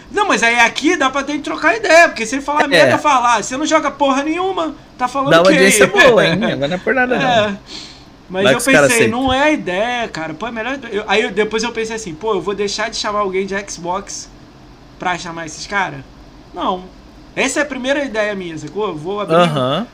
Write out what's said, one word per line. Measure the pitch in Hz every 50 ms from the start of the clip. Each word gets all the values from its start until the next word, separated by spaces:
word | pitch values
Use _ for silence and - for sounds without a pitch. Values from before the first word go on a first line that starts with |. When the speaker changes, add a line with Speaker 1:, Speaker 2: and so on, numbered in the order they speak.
| - -
Speaker 1:
Não, | - 381 415
mas | 381 294 214
aí | 214 233 233 240
aqui | 233 226 220 - 247 302 359
dá | 330 277 269
pra | 269 277
ter | 269 285 294
que | 294
trocar | 294 311 311 - - 311 339
ideia, | 440 - 349 320 330 339 320
porque | - - 226
se | 214 262
ele | 277
falar | 277 - 294 302 302
Speaker 2:
É. | 285
Speaker 1:
merda, | 277 - - 262 - 302
falar, | - 302 277 254 240 240 240 214 190
"Você | - 254 262
não | 311
joga | 294 311 311 285 285
porra | 277 - 285 277 269 262 285
nenhuma, | 311 311 349 370 381 381 370 330 311 - - - - - -
tá | 254 247
falando | - 277 277 147
Speaker 2:
Dá | 156 165
uma | 175
Speaker 1:
o | 190
quê?" | -
Speaker 2:
audiência | 269 262 - - 214 190 180
boa, | 269 - - 262 233 196 165
Speaker 1:
<laughs> |
Speaker 2:
hein? | 160 165 180 220
Agora | 170 - 127 135 143
não | 202
é | -
por | - 220 226
nada, | 262 254 247 247 233
não. | 277 254
Speaker 1:
É. | 240 226 208 214 196 196 - - - - - - - - - - - - - -
Mas | 180 185 202
Speaker 2:
Vai | - -
Speaker 1:
eu | 240
Speaker 2:
que | - 277
os | 269
cara | - 143 262
Speaker 1:
pensei, | 240 233 - -
Speaker 2:
aceita. | 226 247
Speaker 1:
"Não | 269 262 254
é | 262 285
a | 302
ideia, | 311 - - 170 180 185 214 240 247 247 233 202
cara, | - 156 160 160 156
pô, | 156 208 240
é |
melhor." | 247 226 220 240 269 285 262 233
Eu... | 220 202 214 -
aí | 196 214 233
eu, | 247
depois | 190 190 214 208 214 220 202
eu | 240 -
pensei | 226 220 220 226 220
assim, | - 180 156
"Pô, | 151 - 220 214
eu | 185
vou | 156 190 208
deixar | 190 208 202 202 - 214 233
de | 226 -
chamar | - 226 202 208
alguém | 208 196 185 190 196
de | 190 190 196 208 202
Xbox | - - 165 170 180 196 196 - - - - - - - - - - - - - - - - - - -
pra | - 185 180 165
chamar | 170 175 165 170 165
esses | 156 151 - - -
caras?" | 202 202 190 165 143 139 131 - - - - - - - - - -
Não. | 175 302 240 190 180 180 185 - - - - - - - - -
Essa | - 214 262 - 320
é | 285
a |
primeira | - 269 254 240 262 277 302 285
ideia | 262 208 220 208 208 208
minha, | 196 185 170 160 156
sacou? | 151 147 147 190 214 202
Eu | 170 151
vou | 147 175 202 208
abrir, | 208 165 165
Speaker 2:
Aham. | 170 175 165 151 143 127 127 139 165 226 247